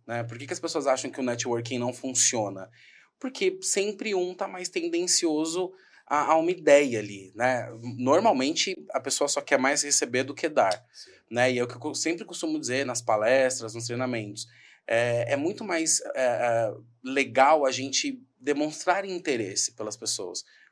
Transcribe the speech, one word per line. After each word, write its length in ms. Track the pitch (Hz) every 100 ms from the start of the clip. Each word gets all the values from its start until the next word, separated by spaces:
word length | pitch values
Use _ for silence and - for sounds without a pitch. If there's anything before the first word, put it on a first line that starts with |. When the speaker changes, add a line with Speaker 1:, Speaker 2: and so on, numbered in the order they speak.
| -
Speaker 1:
né? 180 | 117
Por 120 | 117 117
que 80 | 139
que 60 |
as 60 | 180
pessoas 260 | 165 160 139
acham 200 | 131 139
que 100 | -
o 20 |
networking 560 | 127 120 127 117 117 127
não 140 | 123
funciona? 760 | 120 135 123 - 120 104 95 95 _ - - _ _
Porque 380 | 262 262 190 185
sempre 500 | - - 202 202 220
um 200 | 190 180
tá 140 | 180 196
mais 200 | 185 180
tendencioso 1040 | 196 170 170 180 - 170 151 160 170 180 - _ - -
a, 260 | 147 143
a 40 | 160
uma 140 | 165
ideia 480 | 180 151 143 143 113
ali, 340 | 104 101 95 104
né? 320 | 123 123 117 117 120 117
Normalmente, 800 | 123 160 226 147 131 165 - 185 -
a 80 | 135
pessoa 280 | 135 - 143
só 120 | -
quer 180 | - 139
mais 240 | 131 147
receber 420 | 143 139 123 120
do 100 | 131
que 140 | 143 165
dar, 240 | 151 98 92 _
Speaker 2:
Sim. 180 | - - - -
Speaker 1:
né? 220 | 117 127
E 60 | 123
é 40 |
o 40 | 120
que 60 |
eu 60 | 117
co-, 140 | 147
sempre 300 | 156 160 170
costumo 340 | 220 170 165 151
dizer 260 | 123 127 131
nas 140 | 120
palestras, 720 | 117 107 110 131 131 127 113
nos 100 | 117 117
treinamentos. 600 | 120 127 120 104 104 - _ - _ -
É, 460 | 113 120 120 117
é 40 | 139
muito 280 | 156 208
mais, 360 | 214 170 160 - -
é, 100 | -
é, 500 | 127 120 120 117 113 76 - _
legal 600 | 127 135 123 113 135 156 135
a 40 |
gente 500 | 131 135 131 143 131 - _
demonstrar 640 | 131 143 151 151 - 185
interesse 680 | 196 180 175 123 98 101 -
pelas 240 | - 107 107
pessoas. 480 | 113 - 92 90 - _ _